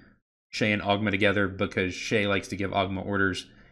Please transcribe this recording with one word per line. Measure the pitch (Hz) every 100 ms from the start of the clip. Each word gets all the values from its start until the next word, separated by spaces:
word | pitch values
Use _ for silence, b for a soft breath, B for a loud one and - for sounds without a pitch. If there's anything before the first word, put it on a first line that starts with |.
| b b _ _ _
Shay | - 110
and | 104
Ogma | 101 101 107
together | 95 101 101 95
because | 95 98 107 92
Shay | - - 113 101
likes | 98 -
to | 95
give | 98
Ogma | 98 95 95
orders, | 95 98 95 90 - b b